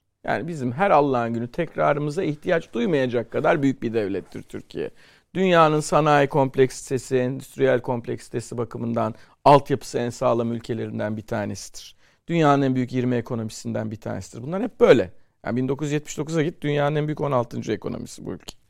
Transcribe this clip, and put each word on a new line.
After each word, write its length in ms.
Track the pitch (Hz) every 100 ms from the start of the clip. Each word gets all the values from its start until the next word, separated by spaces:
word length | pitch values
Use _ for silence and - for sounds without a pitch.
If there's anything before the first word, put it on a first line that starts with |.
| _ _
Yani 240 | - 110 147
bizim 240 | 160 123
her 200 | 123 196
Allah'ın 420 | 151 147 123 117
günü 180 | 117 120
tekrarımıza 720 | - 165 - 151 147 147 147
ihtiyaç 500 | 190 147 180 170 -
duymayacak 580 | 226 233 147 127 120 113
kadar 320 | 117 156 175
büyük 180 | 139 127
bir 120 | 117
devlettir 480 | 110 98 95 80 -
Türkiye. 500 | - - - - 76 - - _ _
Dünyanın 460 | 175 190 170 156 151
sanayi 480 | 156 160 156 147 139
kompleksitesi, 880 | 151 135 131 131 - - 131 - 131
endüstriyel 640 | 127 135 131 - 131 127
kompleksitesi 760 | 110 120 120 120 - 127 - 120
bakımından 580 | 113 120 117 117 110 - - _ 135
altyapısı 540 | 143 - 135 - 135
en 100 | 120
sağlam 420 | - 127 117 117
ülkelerinden 680 | 117 117 113 110 113 107 110
bir 40 | -
tanesidir. 680 | 113 104 101 - - - - _ _ -
Dünyanın 340 | 170 151 139
en 140 | 135 127
büyük 180 | 123
yirmi 220 | 127 123 120
ekonomisinden 760 | 113 117 110 - 117 113 110
bir 40 | 107
tanesidir. 480 | 113 104 95 117
Bunlar 200 | 127 185
hep 160 | 226 -
böyle. 320 | 226 131 90 - - _ -
Yani 120 | 117
bin 100 | 131
dokuz 200 | 139 147
yüz 60 |
yetmiş 240 | 147 147 -
dokuza 260 | 147 165
git, 180 | 135 -
dünyanın 340 | 147 143 143 151
en 120 | 151
büyük 140 | 151
on 100 | 147
altıncı 400 | 131 117 120 113
ekonomisi 540 | 101 - - - - -
bu 80 |
ülke. 220 | 95 - -